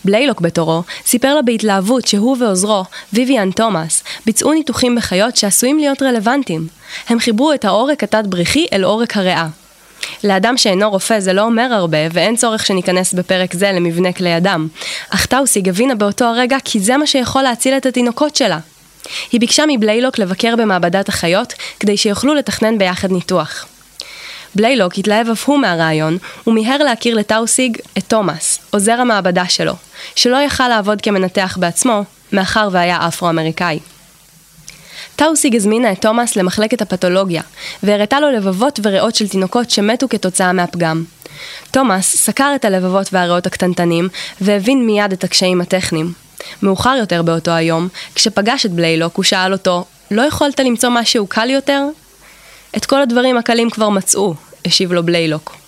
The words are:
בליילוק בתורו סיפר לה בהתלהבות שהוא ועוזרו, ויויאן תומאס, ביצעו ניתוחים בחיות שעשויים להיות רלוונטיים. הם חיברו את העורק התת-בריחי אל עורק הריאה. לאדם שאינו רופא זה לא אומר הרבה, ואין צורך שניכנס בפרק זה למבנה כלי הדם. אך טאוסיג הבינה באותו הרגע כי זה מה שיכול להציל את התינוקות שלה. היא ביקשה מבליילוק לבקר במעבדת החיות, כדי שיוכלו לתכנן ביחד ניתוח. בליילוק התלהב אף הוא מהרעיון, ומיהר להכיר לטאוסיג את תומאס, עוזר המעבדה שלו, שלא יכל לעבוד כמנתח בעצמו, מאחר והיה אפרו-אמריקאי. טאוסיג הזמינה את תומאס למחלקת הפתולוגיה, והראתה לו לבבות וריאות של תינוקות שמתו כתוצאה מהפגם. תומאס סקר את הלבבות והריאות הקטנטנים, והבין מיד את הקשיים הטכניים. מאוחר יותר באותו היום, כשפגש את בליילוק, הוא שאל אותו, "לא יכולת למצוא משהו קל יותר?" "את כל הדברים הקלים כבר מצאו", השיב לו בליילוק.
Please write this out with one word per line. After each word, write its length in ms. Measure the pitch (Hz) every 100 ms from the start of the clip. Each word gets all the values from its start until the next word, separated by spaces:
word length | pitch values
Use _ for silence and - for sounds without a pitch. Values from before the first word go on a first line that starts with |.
| 190
בליילוק 360 | 208 277 214
בתורו 420 | 170 170 160 165 175 - -
סיפר 300 | 240 269 302
לה 60 |
בהתלהבות 680 | 247 226 214 190 185 254 -
שהוא 300 | 202 226 262
ועוזרו, 440 | 240 185 208 208 185 - -
ויויאן 380 | 208 254 262 190
תומאס, 520 | 180 202 175 160 - - - -
ביצעו 280 | 214 -
ניתוחים 420 | 320 294 226 247 240
בחיות 400 | - 185 226 -
שעשויים 420 | 202 - 247 311
להיות 220 | 285 269
רלוונטיים. 680 | 269 233 208 277 254 160 160 - - - -
הם 120 | 233
חיברו 340 | 233 214 302
את 120 | 277 202
העורק 380 | 196 269 294
התת-בריחי 600 | 208 220 208 180 170 294 339
אל 100 | 196
עורק 340 | 185 214 233 208
הריאה. 300 | 185 165 165 - - _ - - - -
לאדם 340 | 208 190 220 247
שאינו 320 | 226 185 214
רופא 300 | 196 - 220
זה 140 | 190
לא 80 | 185
אומר 320 | 220 226 254
הרבה, 240 | 220 170 156 160
ואין 240 | 175 180 233
צורך 300 | 240 220 -
שניכנס 480 | 190 180 180 180
בפרק 400 | 180 180 185 180
זה 180 | 175 202
למבנה 420 | 185 170 170 180
כלי 200 | 180 180
הדם. 340 | 165 185 175 156 - - - -
אך 160 | 196 -
טאוסיג 440 | 254 262 208 190
הבינה 260 | 180 262 226
באותו 300 | 202 202 240
הרגע 320 | 233 254 269 -
כי 140 | 220
זה 180 | 196 262
מה 100 | 302
שיכול 340 | 269 233 269
להציל 360 | 269 233 254 269
את 80 | 262
התינוקות 500 | 247 240 233 294 -
שלה. 240 | 233 160 - - - - - - -
היא 80 | 240
ביקשה 240 | 226 - 311
מבליילוק 520 | 262 214 220 254 247
לבקר 360 | 185 190 233 233
במעבדת 540 | 214 185 175 190 196
החיות, 440 | - 170 185 240 - - -
כדי 180 | 208 202
שיוכלו 360 | 214 196 262
לתכנן 440 | 302 226 - 220 226
ביחד 340 | 185 180 190
ניתוח. 540 | 185 - 180 151 - - - - - - - - - - 190
בליילוק 420 | 226 262 185 196
התלהב 320 | 196 208 233
אף 200 | 220 -
הוא 100 | 285
מהרעיון, 580 | 220 165 160 156 156 175 - - -
ומיהר 360 | 220 220 277
להכיר 320 | 294 233 240 226
לטאוסיג 640 | 208 220 226 - 254 226 - -
את 60 | -
תומאס, 520 | 226 185 160 - - -
עוזר 300 | 208 202 233
המעבדה 460 | 247 208 185 180 180
שלו, 260 | - 160 - - - - -
שלא 220 | 247 254
יכל 300 | 285 - 247
לעבוד 340 | 226 202 208
כמנתח 560 | 226 202 185 202 185 185
בעצמו, 440 | 175 170 254 214 202 - -
מאחר 380 | 202 190 226 208
והיה 360 | 180 175 175 170
אפרו-אמריקאי. 720 | - 175 165 160 160 175 151 - - - - - - - - - - - - - -
טאוסיג 400 | 302 302 294 233
הזמינה 360 | 202 220 240
את 100 | 185
תומאס 340 | 220 226 240 208
למחלקת 460 | 180 196 214 240
הפתולוגיה, 600 | 202 180 185 185 196 165 - - - -
והראתה 360 | 196 208 208 277
לו 120 | 294
לבבות 480 | 247 196 185 269 285
וריאות 320 | 208 190 226 226
של 120 | 208
תינוקות 420 | 190 185 240 233
שמתו 400 | - 202 240 262
כתוצאה 440 | 214 185 185 185
מהפגם. 500 | 185 175 175 165 160 165 - - 147 - - -
תומאס 440 | - 262 190 190 -
סקר 360 | - 208 277 277
את 100 | 220
הלבבות 480 | 190 185 190 190
והריאות 320 | 185 175 175 180
הקטנטנים, 640 | - 180 175 170 170 180 - - -
והבין 440 | 190 208 196 269 226
מיד 260 | 208 208
את 120 | 185
הקשיים 380 | 185 - 185 180
הטכניים. 520 | 175 185 - 160 165 170 - - - -
מאוחר 340 | 202 185 240 269
יותר 220 | 208 175
באותו 300 | 170 165 165
היום, 360 | 165 165 165 180 - - -
כשפגש 500 | 226 202 208 262 214
את 60 |
בליילוק, 440 | 170 165 160 165 -
הוא 80 |
שאל 300 | 196 196 185
אותו, 320 | 196 190 175 180 - -
"לא 100 | 208
יכולת 380 | 285 - 294 277
למצוא 300 | 262 226 247
משהו 380 | 240 226 240 196
קל 220 | - 233
יותר?" 340 | 269 269 277 285 311 - - - - - - - 220
"את 80 | -
כל 160 | 277
הדברים 360 | 269 240 254 247
הקלים 320 | 233 233 233
כבר 200 | 208 214
מצאו", 440 | 196 - 208 196 156 - - 180
השיב 280 | - 185
לו 120 | 175 170
בליילוק. 500 | 170 165 151 - -